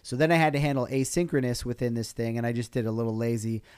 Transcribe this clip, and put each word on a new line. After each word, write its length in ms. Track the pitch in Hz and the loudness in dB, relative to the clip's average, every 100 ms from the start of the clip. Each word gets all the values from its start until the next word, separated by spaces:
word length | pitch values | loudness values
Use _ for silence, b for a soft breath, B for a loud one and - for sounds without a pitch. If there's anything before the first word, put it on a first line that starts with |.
So 140 | - 127 | -8 0
then 140 | 160 | 4
I 60 | 165 | 4
had 160 | 156 | 4
to 80 | 143 | 4
handle 260 | 147 139 123 | 2 0 0
asynchronous 800 | 135 131 175 175 139 127 120 | 0 0 0 0 2 0 -2
within 300 | 123 120 123 | -4 -2 -2
this 180 | 117 110 | -2 -4
thing, 240 | - 117 117 | -4 -4 -2
and 100 | 120 | -2
I 60 | |
just 200 | 120 117 | -2 -2
did 140 | 127 113 | -2 -2
a 60 | |
little 240 | 113 117 110 | 0 -2 0
lazy. 460 | 117 117 110 113 B | 0 0 -2 -4 B